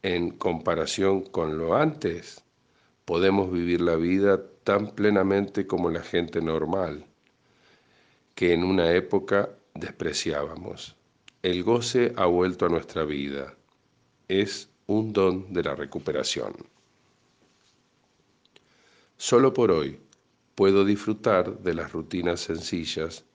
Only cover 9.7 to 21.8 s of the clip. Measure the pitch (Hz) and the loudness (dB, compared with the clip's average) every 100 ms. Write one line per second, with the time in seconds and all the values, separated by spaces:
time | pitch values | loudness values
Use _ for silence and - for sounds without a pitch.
9.7 | - - - 82 76 85 73 73 80 92 | -14 -12 -8 -6 -4 -4 -4 -6 -10 -12
10.7 | - - _ _ _ - _ 92 90 90 | -14 -16 _ _ _ -20 _ -2 0 2
11.7 | 117 117 127 120 120 90 87 92 87 87 | 2 2 2 2 2 2 4 2 0 0
12.7 | 82 - 82 76 73 71 69 69 - _ | 0 -2 -4 -4 -4 -6 -8 -10 -16 _
13.7 | _ _ _ _ _ - 95 104 - - | _ _ _ _ _ -2 0 0 -4 -16
14.7 | _ - 104 110 104 95 92 92 87 80 | _ -2 -2 0 2 2 0 -4 -4 -2
15.7 | 73 69 - - 73 - - 53 - - | -6 -8 -8 -4 -4 -4 -4 -6 -10 -18
16.7 | _ _ _ _ _ _ _ _ _ _ | _ _ _ _ _ _ _ _ _ _
17.7 | _ _ _ _ _ _ _ _ _ _ | _ _ _ _ _ _ _ _ _ _
18.7 | _ _ _ _ _ - 120 135 131 110 | _ _ _ _ _ 2 6 6 4 4
19.7 | 82 71 71 _ _ _ _ _ - 98 | 4 0 -8 _ _ _ _ _ 2 4
20.7 | 98 98 104 - 104 117 95 90 - 98 | 6 4 2 -2 0 2 2 2 -4 -4
21.7 | 82 | -4